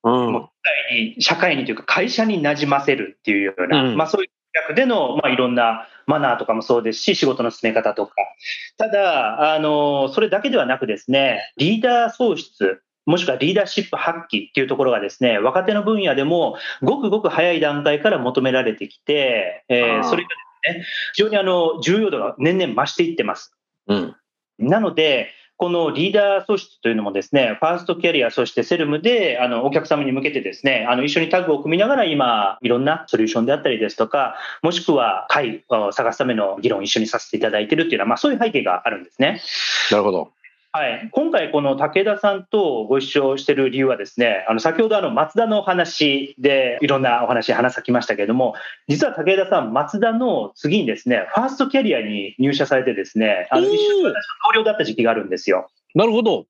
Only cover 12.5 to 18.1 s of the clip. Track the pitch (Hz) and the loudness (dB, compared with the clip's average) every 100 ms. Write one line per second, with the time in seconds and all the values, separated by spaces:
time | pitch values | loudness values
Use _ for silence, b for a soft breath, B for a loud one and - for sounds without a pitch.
12.5 | _ 98 95 _ _ - 175 175 127 147 | _ -2 -2 _ _ 0 0 0 0 0
13.5 | 190 196 - 208 - - 170 - 104 - | 0 0 -2 -4 -4 -4 -6 -6 -6 -4
14.5 | - 131 135 131 113 101 - 127 107 117 | -4 -2 0 0 0 -2 -4 -2 2 2
15.5 | 170 185 208 202 220 185 135 139 170 151 | 0 0 0 0 0 0 0 0 0 0
16.5 | B B B 160 285 220 208 185 - 175 | B B B -2 0 0 0 0 2 2
17.5 | 170 151 147 147 147 214 | 2 0 0 0 2 2